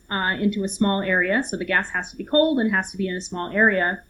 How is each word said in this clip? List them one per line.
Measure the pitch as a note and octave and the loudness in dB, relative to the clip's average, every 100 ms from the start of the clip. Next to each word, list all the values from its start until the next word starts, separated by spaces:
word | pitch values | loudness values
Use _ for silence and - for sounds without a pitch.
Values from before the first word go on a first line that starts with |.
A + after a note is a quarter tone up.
| - | -8
uh, | G3 F#3 F3 | -2 -2 0
into | G3+ G#3 | 0 0
a | F#3+ | -4
small | - G3+ G3 | 0 0 2
area. | F#3+ F#3 F3+ A3 | 2 2 2 0
So | C4+ F#3 | -2 -6
the | |
gas | F3+ F#3 G3 | 0 0 0
has | F3+ F3+ | -4 -6
to | - | -10
be | |
cold | - D4+ D#4+ C4+ | 0 2 4 2
and | A3 | 2
has | G3 F#3+ | 0 -2
to | F#3 | -4
be | F#3+ | -4
in | F3+ | -4
a | |
small | F#3 F3+ F3 | -8 -8 -4
area. | G3 A3 F#3+ F3 F#3+ | 2 4 4 0 -4